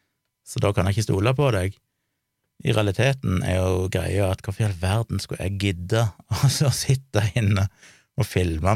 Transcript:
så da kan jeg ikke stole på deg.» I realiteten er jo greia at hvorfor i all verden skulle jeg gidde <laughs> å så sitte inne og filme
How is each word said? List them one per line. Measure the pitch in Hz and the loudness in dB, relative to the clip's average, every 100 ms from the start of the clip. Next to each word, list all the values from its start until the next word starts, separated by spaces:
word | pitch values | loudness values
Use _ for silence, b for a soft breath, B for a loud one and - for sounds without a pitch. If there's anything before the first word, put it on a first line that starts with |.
| _ _ _ _ - | _ _ _ _ -10
så | - | -2
da | 101 | 0
kan | 101 92 | 2 0
jeg | 101 | 0
ikke | 104 | 0
stole | 95 110 131 | 0 0 2
på | 143 | 2
deg.» | 101 92 - _ _ _ _ _ _ _ _ | 2 -2 -6 _ _ _ _ _ _ _ _
I | - | -4
realiteten | 110 101 98 127 135 135 90 92 | 0 0 0 0 0 -2 -2 0
er | 92 | 0
jo | 92 90 95 | 0 0 -2
greia | 92 87 92 95 | -4 -2 0 0
at | 95 | -2
hvorfor | - 101 | -6 -2
i | 107 | -2
all | 87 | -2
verden | 92 110 113 98 | -2 -2 -2 -4
skulle | - - | -6 -6
jeg | 95 98 | -6 -2
gidde | 101 87 90 110 113 - | -2 -2 -2 0 0 -2
<laughs> | - | -6
å | - 139 | 0 2
så | - 143 | 2 0
sitte | - - 131 - 107 104 123 | 0 0 0 0 0 0 2
inne | 107 101 101 B B B B - | 2 2 0 B B B B -4
og | - | -2
filme | 95 90 80 90 | 0 0 0 0